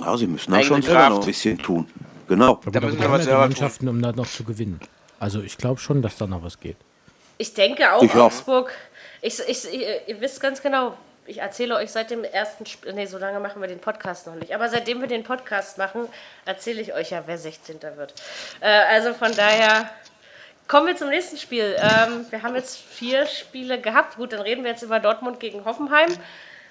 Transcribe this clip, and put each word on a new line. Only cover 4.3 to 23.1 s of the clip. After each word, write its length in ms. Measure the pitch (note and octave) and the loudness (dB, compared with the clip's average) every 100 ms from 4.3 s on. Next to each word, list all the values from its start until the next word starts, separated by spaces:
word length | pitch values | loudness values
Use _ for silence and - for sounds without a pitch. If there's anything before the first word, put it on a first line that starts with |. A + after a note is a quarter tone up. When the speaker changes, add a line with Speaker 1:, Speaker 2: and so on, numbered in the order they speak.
| - | -8
Speaker 3:
gewinnen. 360 | A2+ G#2+ G#2 D#2+ - _ _ _ | -8 -6 -6 -8 -14 _ _ _
Also 220 | G#2 G#2 | -6 -4
ich 160 | F#2+ - | -8 -4
glaub 220 | B2+ C3 | -2 -2
schon, 220 | - C#3+ | 0 0
dass 160 | A2 - | 0 -4
da 100 | G2+ | -6
noch 160 | F2+ | -6
was 160 | E2+ - | -8 -12
geht. 160 | E2 - _ _ _ _ _ - | -14 -14 _ _ _ _ _ -10
Speaker 4:
Ich 160 | A3 | -6
denke 400 | G#3 G#3+ C#4 A3+ | 2 2 4 4
auch, 100 | G#3+ | 6
Speaker 1:
Ich 80 | B3+ | 6
auch. 120 | A#3 A3+ | 8 6
Speaker 4:
Augsburg, 480 | A#3+ - B3+ B3+ - - - - - | 4 0 0 0 -8 -18 -20 -20 -10
ich, 180 | A3+ A3+ - | -8 -6 -4
ich, 260 | B3+ F3 | -6 -6
ihr 460 | B3+ C#4 C4 - G#3 | -6 -6 -6 -8 -8
wisst 220 | C4+ - | -8 -4
ganz 200 | C#4 C4+ | -4 -4
genau, 360 | C#4+ C4+ A#3+ - - _ - | -2 0 -2 -6 -18 _ -16
ich 120 | G#3 | -10
erzähle 380 | G3 - A#3+ G#3+ | -8 -6 -2 -2
euch 140 | A3 | -2
seit 200 | A3+ A3+ | -6 -6
dem 140 | A#3 G3 | -8 -4
ersten 400 | F#3+ G#3+ - G#3+ | -4 -4 -8 -16
Sp-, 240 | - - | -14 -12
nee, 120 | G3+ G3 | -8 -8
so 120 | F#3 | -8
lange 200 | G3 G3+ | -8 -6
machen 220 | G3+ G3+ | -8 -8
wir 80 | F#3 | -12
den 100 | F3+ | -8
Podcast 480 | A3 G#3+ F#3+ F3 E3 | -8 -8 -10 -10 -14
noch 80 | E3 | -16
nicht, 180 | E3 | -10
aber 140 | G#3 A#3 | -4 -2
seitdem 320 | A#3 A#3 B3 | -2 -4 -6
wir 80 | B3+ | -4
den 160 | A#3 | -6
Podcast 540 | A3+ B3+ - G3+ - - | -4 -8 -4 -6 -6 -6
machen, 320 | F#3+ A3+ A#3 - - - | -6 -6 -10 -12 -20 -12
erzähle 380 | F#3+ F#3+ A#3 A3 | -10 -8 -8 -8
ich 120 | - | -6
euch 180 | D#3 E3 | -8 -6
ja, 120 | F3 D#3 | -8 -8
wer 120 | E3+ | -10
Sechzehnter 580 | D#3 D#3+ - D#3 D#3 D3 | -12 -16 -20 -16 -16 -14
wird. 200 | C#3 - - - - - | -14 -14 -16 -14 -16 -2
Äh, 80 | G#3+ | 6
also 460 | G#3 F#3 A3 A#3+ | 6 8 4 2
von 200 | A#3 A3+ | 0 0
daher, 560 | G#3 G#3 A3 A3 A3 A3 - - _ - - - _ - | 2 4 6 6 4 0 -12 -20 _ -20 -20 -20 _ 2
kommen 140 | C#4+ E4+ | 4 4
wir 80 | F4+ | 0
zum 120 | C#4+ | -2
nächsten 280 | D#4+ F4+ D4 | -2 -2 -10
Spiel. 380 | - A#3+ G#3 G#3 | -6 -2 -2 2
Ähm, 480 | G#3 A3 A3+ A#3+ A#3 | 4 6 4 0 -10
wir 100 | A3 | -8
haben 140 | A#3 B3+ | -6 -6
jetzt 220 | B3+ - | -6 -12
vier 480 | - - A#3+ | -18 -10 -2